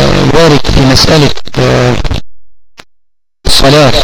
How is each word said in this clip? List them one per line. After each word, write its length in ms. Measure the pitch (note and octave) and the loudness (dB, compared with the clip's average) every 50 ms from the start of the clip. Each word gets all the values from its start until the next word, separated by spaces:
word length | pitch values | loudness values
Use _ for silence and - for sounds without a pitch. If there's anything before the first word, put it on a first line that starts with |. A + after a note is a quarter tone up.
| C3+ C#3 C#3 - C#3 C3 | 0 0 0 0 0 0
الوارد 300 | C3+ D#3 E3 D#3+ D3 C#3+ - - - | 2 2 2 2 2 2 0 0 0
في 60 | C#3 | 2
مسألة، 500 | C3+ C3 C3+ B2+ - - E3 D#3 C#3+ C#3+ - - - - - - | 2 2 0 0 0 0 2 2 2 0 0 -2 -4 -6 -4 -4
آه، 360 | B2+ B2 B2+ B2+ B2 B2 A#2+ - - - - - - - - - - - - - - - - - - - _ _ _ _ _ _ _ _ _ _ - | -2 -2 0 0 0 -2 -2 -2 -2 -2 -4 -4 -6 -8 -12 -14 -16 -18 -20 -20 -20 -20 -20 -20 -20 -20 _ _ _ _ _ _ _ _ _ _ -2
الصلاة 460 | - - - - C3+ C#3+ D3+ D3 B2+ - - | 0 0 2 2 2 2 2 2 2 2 2